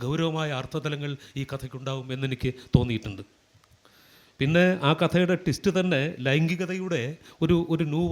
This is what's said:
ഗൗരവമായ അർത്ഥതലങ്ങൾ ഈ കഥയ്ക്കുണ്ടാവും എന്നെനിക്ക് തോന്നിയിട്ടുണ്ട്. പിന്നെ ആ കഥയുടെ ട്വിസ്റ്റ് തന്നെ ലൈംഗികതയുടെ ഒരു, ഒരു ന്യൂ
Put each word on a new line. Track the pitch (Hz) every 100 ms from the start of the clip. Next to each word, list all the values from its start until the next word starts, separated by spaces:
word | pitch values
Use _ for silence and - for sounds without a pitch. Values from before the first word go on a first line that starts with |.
ഗൗരവമായ | 123 156 165 156 156 131
അർത്ഥതലങ്ങൾ | - 156 151 147 143 139 - 135
ഈ | 135
കഥയ്ക്കുണ്ടാവും | 139 131 131 135 135 127 131
എന്നെനിക്ക് | 135 127 131 123 - 127
തോന്നിയിട്ടുണ്ട്. | 123 110 110 95 98 _ _ _ _ _ _ _ _ - _ -
പിന്നെ | 143 170 180 185 139
ആ | 156
കഥയുടെ | 135 175 180 180 -
ട്വിസ്റ്റ് | 131 196 180
തന്നെ | 185 143 147 151 131
ലൈംഗികതയുടെ | 147 160 175 180 185 185 160 120 160 - -
ഒരു, | 165 175 170
ഒരു | 160 151
ന്യൂ | 151 175